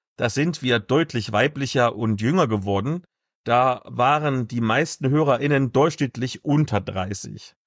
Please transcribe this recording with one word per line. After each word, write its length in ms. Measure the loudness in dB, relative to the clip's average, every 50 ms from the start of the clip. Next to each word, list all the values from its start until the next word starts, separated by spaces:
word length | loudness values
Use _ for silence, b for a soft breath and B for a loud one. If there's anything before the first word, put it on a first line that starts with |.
| _ _ _
da 140 | -4 -4 -2
sind 320 | 0 0 -2 -2 -2 -4 -2
wir 160 | 0 0 0
deutlich 540 | 0 0 0 0 0 0 -2 -6 -4 -2 0
weiblicher 640 | 0 0 0 0 -4 -6 -2 0 2 2 2 2
und 240 | 0 -2 -2 -2 0
jünger 260 | 0 0 2 2 2
geworden. 580 | 2 0 -2 0 0 -2 0 0 -2 -4 -6 -8 _ _ _ _ _ _ _ _
Da 380 | 0 2 2 4 2 0 -2 -6
waren 640 | -12 -4 0 2 2 2 2 0 0 -2 -2 -4 -4
die 120 | -4 -2
meisten 480 | 0 2 2 2 0 -2 -4 -2 -2 0
HörerInnen 640 | 2 2 4 2 2 2 2 0 2 2 0 2 2
durchschnittlich 720 | 2 2 2 2 -2 -4 -4 -4 -6 -8 -8 -8 -8 _
unter 360 | 0 2 2 2 2 0 -2
dreißig. 720 | -2 -2 -6 -6 -6 -6 -6 -10 -10 -14 -14 -16 -18 -20 _ _ _